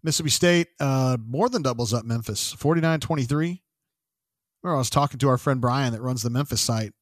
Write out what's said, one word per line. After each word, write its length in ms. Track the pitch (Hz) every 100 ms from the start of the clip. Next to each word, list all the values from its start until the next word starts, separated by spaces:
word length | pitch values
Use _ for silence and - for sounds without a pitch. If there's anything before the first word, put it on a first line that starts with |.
Mississippi 260 | 160 147 156
State, 360 | - 175 175 170 _
uh, 380 | 143 135 131 127 113
more 220 | 131 220
than 140 | 165
doubles 320 | 135 117 117
up 120 | 117 110
Memphis, 460 | 117 110 104 -
forty-nine 460 | - 143 165 160 160
twenty-three. 600 | - 160 123 147 165 180 _ _ _ _ _ _ _ _ _ _
Remember, 120 | 180 151
I 40 |
was 100 | 123
talking 300 | - 143 131
to 100 | 139
our 80 | 127
friend 240 | - 131
Brian 320 | 123 131 131
that 80 | 113
runs 220 | 127 127
the 80 | 117
Memphis 280 | 120 139 117
site 320 | - 113 107 -